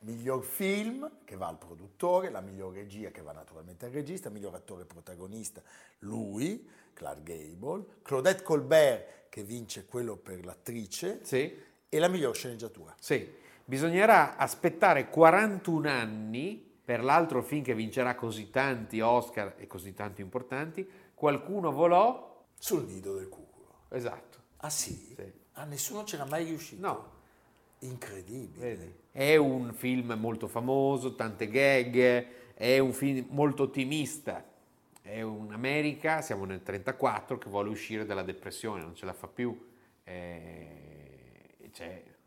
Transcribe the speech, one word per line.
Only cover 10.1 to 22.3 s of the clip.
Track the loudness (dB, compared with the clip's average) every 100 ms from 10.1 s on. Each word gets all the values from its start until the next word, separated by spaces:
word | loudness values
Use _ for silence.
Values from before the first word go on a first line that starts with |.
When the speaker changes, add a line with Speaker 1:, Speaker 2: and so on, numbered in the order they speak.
| -6
Speaker 1:
per | -12 -12
l'attrice, | -12 -14 -10 -8 -8 -6 -6 -6
Speaker 2:
Sì. | -2 0 0 -6 -20 _ _
Speaker 1:
e | 4
la | 4
miglior | 4 0 -2
sceneggiatura. | -8 -8 -12 -12 -20 -18
Speaker 2:
Sì. | 0 0 0 -16 -20 -20
Bisognerà | -6 0 2 6 10 10 8 2
aspettare | -2 2 0 4 6 6 2
quarantuno | 10 10 10 4 0 -2 0 2
anni | 0 0 -4 -6 -4 -6 -8 -16 _
per | -4 -2
l'altro | 4 4 4 0
film | -2 -4
che | -2
vincerà | -2 -2 0 0 0
così | -4 -6 -4
tanti | 0 0 -2 -4 0
Oscar | 4 4 2 -6 -6 -8
e | -16
così | -14 -14
tanto | -10 -10 -8
importanti, | -8 -8 -6 -8 -8 -8 -12 -14 -20
Qualcuno | _ 2 2 -2 -2 -2
volò | 4 6 8 6 4 -10